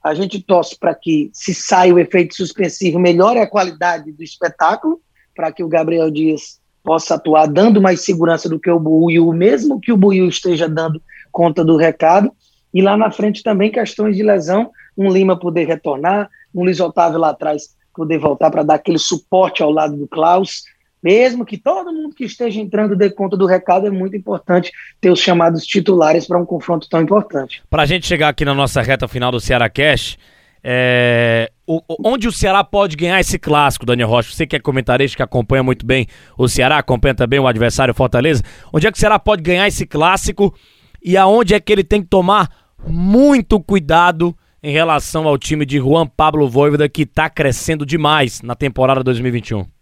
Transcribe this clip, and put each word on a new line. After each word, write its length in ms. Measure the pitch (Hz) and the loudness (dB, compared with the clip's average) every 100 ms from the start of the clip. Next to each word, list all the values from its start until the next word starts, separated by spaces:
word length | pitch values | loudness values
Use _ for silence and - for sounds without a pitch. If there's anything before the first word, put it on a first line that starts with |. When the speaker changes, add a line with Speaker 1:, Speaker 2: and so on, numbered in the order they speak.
Speaker 1:
a 100 | 151 | -4
gente 300 | 156 190 196 | -4 -4 -6
torce 360 | - 180 165 - | 0 0 0 -4
pra 160 | 175 | -4
que, 360 | - - 156 147 | -4 -2 -2 -2
se 220 | - - | -8 -8
sai 360 | 180 - 185 180 | -8 0 4 6
o 80 | 175 | 4
efeito 360 | 170 185 170 | 4 0 0
suspensivo, 640 | - 180 - 180 - 180 165 | -4 -10 -4 -6 -2 -2 2
melhore 400 | 180 170 196 240 | 2 4 4 2
a 80 | 208 | 0
qualidade 680 | 208 185 156 175 165 151 | -2 -4 -2 -4 -4 -8
do 100 | 151 | -18
espetáculo, 800 | 160 - 170 - 165 214 311 339 _ _ _ | -20 -8 -8 0 -2 0 -4 -6 _ _ _
pra 160 | - 160 | -8 -8
que 140 | - | -6
o 40 | 165 | -2
Gabriel 420 | 160 160 165 160 | -2 0 0 -2
Dias 500 | 151 156 151 - - _ _ | 0 -2 -2 -8 -20 _ _
possa 320 | - 160 - | -2 -2 0
atuar 320 | 165 160 156 151 | -4 2 2 4
dando 340 | 147 220 208 | 4 4 6
mais 220 | 190 175 | 4 2
segurança 440 | - 170 165 165 170 | -2 0 2 0 -2
do 140 | 160 | -4
que 100 | 185 | 0
o 80 | 170 | 0
Buiú, 540 | 156 160 170 165 165 | 2 2 4 4 2
mesmo 480 | 165 190 277 285 262 | 2 2 2 0 -2
que 100 | - | 0
o 60 | 220 | 4
Buiú 320 | 202 190 180 | 4 4 0
esteja 400 | - 185 165 160 | -2 -2 -2 -2
dando 320 | 156 160 156 _ - - | -2 -4 -6 _ -20 -12
conta 320 | - 170 160 | 0 0 2
do 120 | 160 160 | 2 4
recado. 540 | 160 - 160 185 208 _ _ _ _ | 2 2 2 4 2 _ _ _ _
E 100 | 185 | 0
lá 140 | 196 208 | 2 2
na 140 | 220 | 0
frente 320 | 214 214 - | 0 -4 -2
também 280 | 226 202 214 | -2 0 0
questões 460 | 233 214 - 214 196 | -2 -6 -4 -2 0
de 60 | |
lesão, 480 | 214 202 156 190 233 _ - - | 0 0 0 -2 -2 _ -16 -2
um 120 | 196 | 0
Lima 280 | 185 190 175 | 2 2 0
poder 260 | 175 165 | -2 -2
retornar, 640 | 156 160 160 139 165 202 202 _ _ | -2 -4 -4 -4 -2 -2 -4 _ _
um 120 | - | -2
Luiz 160 | 180 170 | -2 0
Otávio 400 | 175 185 170 165 | -2 0 0 2
lá 100 | 160 | -2
atrás 380 | - 156 151 - _ _ | -2 -4 -6 -8 _ _
poder 240 | - 160 160 | -10 -4 -2
voltar 320 | 147 139 160 | -2 0 0
pra 140 | 156 | 0
dar 100 | 151 | 0
aquele 240 | 151 - 165 | 0 0 -2
suporte 640 | - 170 _ 185 180 - | -2 -6 _ 0 0 0
ao 80 | 156 | 0
lado 260 | 156 156 147 | 0 -2 -4
do 120 | 143 | -8
Klaus. 560 | 156 160 180 190 - - _ _ _ | -2 2 2 0 -8 -18 _ _ _
Mesmo 440 | - 208 254 247 | 0 2 2 0
que 120 | 226 208 | -8 -6
todo 360 | 262 381 359 | -4 -4 -6
mundo 220 | 320 302 | -10 -10
que 100 | - | -10
esteja 360 | 247 - 240 208 | -14 -6 -6 -6
entrando 360 | 208 214 214 190 | -6 -2 -2 0
dê 140 | 202 | 0
conta 260 | 196 196 190 | 0 -6 0
do 100 | 185 | 2
recado, 400 | 180 180 185 202 | 0 2 0 0
é 40 | |
muito 260 | 190 190 202 | -4 -6 -8
importante 560 | 185 190 - 175 175 - - _ | -8 -8 0 -2 -2 -14 -20 _
ter 100 | 180 | 0
os 100 | 175 | 2
chamados 440 | - 175 170 165 | 2 2 2 0
titulares 640 | - 196 170 180 156 165 - | -2 -2 2 2 4 2 0
pra 120 | 175 | -4
um 80 | 170 | -2
confronto 420 | 165 - 151 - | -8 -4 -6 -2
tão 120 | 165 | -2
importante. 640 | 156 208 - 143 131 - _ | 2 0 0 -8 -8 -14 _
Speaker 2:
Pra 180 | 156 147 | -2 0
gente 200 | 180 - | -2 -2
chegar 240 | 170 151 | -2 -2
aqui 140 | 143 | -2
na 100 | 143 | -2
nossa 280 | 139 139 139 | 0 -2 -2
reta 240 | 117 135 123 | -2 -2 -4
final 240 | 127 123 | -4 -4
do 80 | 127 | -4
Ceará 300 | - 127 113 | -2 0 0
Cash, 500 | - 147 127 - - _ _ _ _ 127 | 0 0 0 -4 -14 _ _ _ _ -4
é, 840 | 123 127 123 120 120 120 113 113 _ - | -2 0 2 2 2 2 0 -4 _ -6
o, 100 | 160 _ | -6 _
o, 220 | 165 220 | -4 -2
onde 180 | 262 226 | -2 -4
o 60 | |
Ceará 320 | - 196 196 | -2 0 0
pode 320 | 196 202 196 151 | 0 -2 -2 -2
ganhar 240 | 170 190 | -2 0
esse 180 | 175 185 | 0 -4
clássico, 480 | - 151 143 123 120 | 0 2 2 -2 -2
Daniel 220 | 120 113 | -2 0
Rocha? 240 | 120 110 | 0 -2
Você 140 | - 160 | -6 -6
que 100 | 151 | -4
é 20 | |
comentarista, 600 | - 131 123 123 135 - | -4 -4 -2 0 0 -2
que 40 | |
acompanha 400 | 127 127 113 135 | -4 -4 0 0
muito 240 | 127 127 117 | 0 -2 0
bem 200 | 131 117 - - - | -2 -2 -10 -20 -2
o 120 | 127 | -2
Ceará, 300 | - 127 151 | 2 2 0
acompanha 360 | - 123 139 | 0 0 0
também 240 | 120 120 139 | 0 0 2
o 80 | 131 | 2
adversário 480 | 110 120 123 131 | 2 0 0 -2
Fortaleza, 480 | 113 131 123 143 139 - - - | 0 0 2 0 0 -4 -10 -4
onde 140 | 156 196 | -2 -2
é 40 | |
que 60 | - | 0
o 40 | |
Ceará 180 | 208 214 | 2 2
pode 240 | - 208 | 2 -2
ganhar 260 | 160 180 202 | 0 0 0
esse 180 | - 170 | -2 -6
clássico 680 | 147 165 190 - - 202 - _ _ _ - | 0 0 0 -4 0 -2 -2 _ _ _ -14
e 120 | 175 185 | 0 4
aonde 380 | 190 220 196 | 4 4 4
é 60 | 208 | 0
que 100 | - | 2
ele 140 | 208 | 0
tem 180 | 185 208 | 2 -2
que 60 | 180 | 2
tomar 560 | 196 180 208 180 - _ _ - | 2 4 2 0 -6 _ _ -8
muito 760 | 165 185 226 294 277 196 208 | -2 2 4 6 4 2 -2
cuidado 760 | 156 196 143 160 175 160 175 - _ _ | 0 -2 2 2 2 2 -2 -4 _ _
em 100 | 147 | -4
relação 560 | 147 165 151 - 160 156 | -2 0 0 -2 -2 0
ao 80 | 139 | -2
time 300 | - 151 143 | -2 -4 -2
de 100 | 135 | -2
Juan 300 | 131 160 156 | 2 0 0
Pablo 420 | - 156 156 139 | 0 0 2 0
Voivoda, 400 | 120 147 147 147 | 2 2 2 0
que 160 | - | -2
tá 240 | 143 - 156 | -4 -2 -4
crescendo 560 | - 143 117 - 156 | -2 -2 -2 -4 -4
demais 560 | 143 160 151 151 131 - | -4 -2 0 0 -2 -6
na 140 | 117 | -12
temporada 500 | 120 139 120 131 131 | -6 -6 0 0 0
dois 160 | 127 120 | 0 -2
mil 80 | 127 | -2
e 40 | |
vinte 160 | 120 113 | -6 -6
e 40 | |
um? 120 | 107 90 _ | -8 -8 _